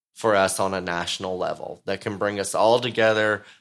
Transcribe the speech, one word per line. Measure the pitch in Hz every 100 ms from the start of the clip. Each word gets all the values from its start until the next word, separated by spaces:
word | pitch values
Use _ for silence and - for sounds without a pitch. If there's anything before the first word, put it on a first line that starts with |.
| _ -
for | 113
us | 101 95 -
on | 95
a | 95
national | 90 87 87 - 95 92
level | 85 80 - 76 -
that | 98
can | 110 101
bring | 104 101
us | 95 -
all | 107 120
together, | 123 113 110 110 107 104 - -